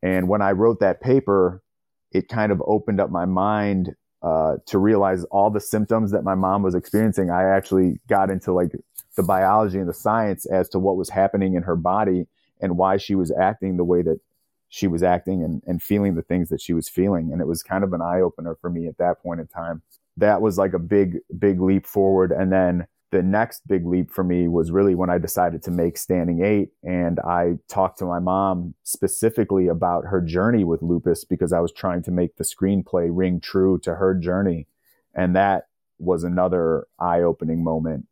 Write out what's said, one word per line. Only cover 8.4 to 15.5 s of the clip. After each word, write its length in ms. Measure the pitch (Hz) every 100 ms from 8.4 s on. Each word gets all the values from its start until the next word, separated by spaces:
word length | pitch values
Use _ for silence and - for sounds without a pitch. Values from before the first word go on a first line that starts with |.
| -
like, 180 | 90 90 - - - - -
the 80 |
biology 560 | 90 95 92 104 107 95
and 100 | 92
the 40 |
science 520 | 87 110 110 107 92 -
as 240 | 92 90
to 100 | 95
what 180 | 95 95
was 120 | 90
happening 460 | - 98 101 98 90
in 80 |
her 120 | 87 85
body 520 | 82 95 107 92 85 _ _ _
and 160 | 98 87
why 200 | 95 98
she 180 | - 98
was 160 | 87
acting 460 | 78 92 110 95 90
the 60 |
way 200 | 87 87
that 160 | 82 80 _ _ _ _ _
she 160 | - 98
was 140 | 82
acting 420 | 90 90 - 92
and, 200 | 80